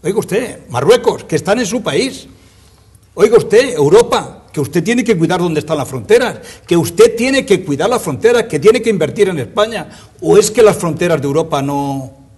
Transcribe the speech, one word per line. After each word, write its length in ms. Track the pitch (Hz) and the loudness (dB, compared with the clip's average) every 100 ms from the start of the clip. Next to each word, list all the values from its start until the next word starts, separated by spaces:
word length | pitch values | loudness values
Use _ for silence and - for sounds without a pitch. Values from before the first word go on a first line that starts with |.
Oiga 160 | 160 208 | -2 -4
usted, 500 | - 196 240 - - | -2 -4 -4 -12 -8
Marruecos, 540 | 123 143 240 240 - | -2 2 2 2 -4
que 120 | - 156 | -4 -4
están 240 | 156 220 | -2 -2
en 60 | 214 | -2
su 140 | 233 | -4
país. 460 | - 143 262 - - - _ _ _ _ _ _ _ | -4 -2 -4 -6 -20 -20 _ _ _ _ _ _ _
Oiga 240 | - 220 220 | 0 4 4
usted, 360 | - 214 269 | 4 2 2
Europa, 680 | 160 143 196 233 247 - - _ | 0 4 4 4 0 -4 -16 _
que 80 | - | -8
usted 240 | 135 180 | -4 -2
tiene 180 | 165 240 | 0 -2
que 140 | 226 190 | 0 0
cuidar 240 | 160 180 | 0 -2
dónde 200 | 175 156 | -2 -4
están 180 | 147 156 | -4 -4
las 100 | 123 | -4
fronteras, 500 | 127 98 233 240 - - - - | -8 2 2 2 -6 -16 -20 0
que 100 | 170 | 0
usted 400 | 165 170 220 226 | 0 4 4 4
tiene 300 | 247 269 - | 0 0 0
que 180 | 190 | -2
cuidar 240 | 185 139 180 | 0 -2 0
las 140 | 247 | -2
fronteras, 420 | - 127 220 240 | -4 -2 2 2
que 140 | - 151 | 0 2
tiene 240 | 185 233 | 2 2
que 80 | 226 | 0
invertir 380 | 196 151 - 190 | -2 -2 -2 -2
en 100 | 165 | -2
España. 500 | 120 - 220 214 - - - _ | -6 -4 -4 -4 -12 -18 -20 _
¿O 160 | - 180 | 2 2
es 140 | - | 2
que 120 | - | 4
las 140 | 214 175 | 4 4
fronteras 440 | 175 147 175 156 | -4 -2 -2 0
de 60 | 139 | 0
Europa 360 | 143 160 147 | -2 -2 -4
no? 500 | 139 143 143 135 131 - - | -4 -4 -4 -6 -10 -18 -20